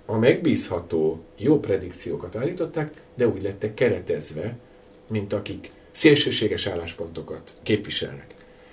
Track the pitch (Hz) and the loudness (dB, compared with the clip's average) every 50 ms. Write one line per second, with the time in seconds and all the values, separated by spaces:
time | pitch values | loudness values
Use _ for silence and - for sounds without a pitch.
0 | - - 110 110 113 135 170 - - 156 101 - - - 92 85 85 - 85 80 | -6 -2 0 4 6 6 6 6 4 2 2 2 0 -2 -4 -4 -4 -2 0 2
1 | 78 80 80 80 - - - - 101 131 160 - - - 98 90 90 85 - - | 2 2 0 -2 -10 -18 -12 -2 4 4 4 4 4 0 0 -2 -2 -8 -12 -10
2 | - 90 - - 90 87 - 110 131 175 180 180 165 151 - 160 147 147 - - | -8 -8 -6 -6 -8 -8 -6 -4 -4 -4 -4 -4 -6 -4 -4 -6 -6 -6 -8 -16
3 | - - - - 120 110 92 95 95 101 101 - - 107 - - 131 120 120 - | -20 -18 -2 2 2 2 2 0 -4 -6 -4 -4 -6 -6 0 2 2 2 2 0
4 | - - 82 76 73 - 76 78 90 113 123 - - - - - - - - - | -2 -4 -4 -4 -4 -8 -8 -6 -6 -6 -8 -10 -16 -20 -20 -20 -20 -20 -20 -20
5 | - - 110 107 101 101 110 101 - - 92 87 - - - - - - - - | -10 -4 -4 -4 -2 -2 -4 -4 -4 -6 -10 -10 -12 -16 -20 -20 -20 -10 -4 6
6 | - 156 143 - - - - - 113 101 90 87 - 101 90 85 82 85 - - | 8 8 8 8 6 0 0 2 2 0 0 0 -2 -4 -4 -4 -6 -8 -8 -10
7 | 85 82 82 80 78 - 80 78 - - - - - - 107 - - 78 - - | -10 -10 -10 -12 -12 -12 -12 -14 -14 -18 -20 -10 0 0 0 0 0 -6 -6 -6
8 | - - 69 69 - - - - - - - - - - | -6 -6 -8 -12 -16 -18 -20 -20 -20 -20 -20 -20 -20 -20